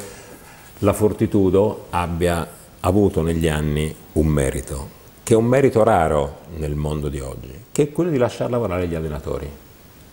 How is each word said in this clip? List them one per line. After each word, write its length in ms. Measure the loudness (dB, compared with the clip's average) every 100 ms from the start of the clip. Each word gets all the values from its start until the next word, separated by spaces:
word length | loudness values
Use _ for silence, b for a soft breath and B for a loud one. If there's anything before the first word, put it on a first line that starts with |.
| B B B B B B B -2
la 160 | 0
Fortitudo 920 | 2 0 2 0 2 4 4 2 -2 -6
abbia 540 | -4 -4 -2 0 0 -4 -12 -20 -4
avuto 400 | 0 4 4 2
negli 280 | 0 0 0
anni 460 | 0 0 -2 -2 -6 -6
un 140 | 0 2
merito, 600 | 2 0 -2 -8 -10 -10 -16 -20 -16
che 120 | 2
è 20 | 2
un 80 |
merito 380 | 4 4 4 4
raro 560 | 4 4 4 2 -2 -6 -14 -8
nel 180 | -4
mondo 360 | -4 -2 -4 -4
di 100 | -6
oggi, 460 | -10 -12 -14 -18 -8
che 120 | -2
è 100 | -2
quello 160 | 0 -2
di 80 | 0
lasciar 340 | 0 -2 -2
lavorare 380 | -2 -2 -2 -2
gli 60 |
allenatori. 640 | -4 -6 -6 -6 -6 -8 -14 -20 -20 -20 -20 -20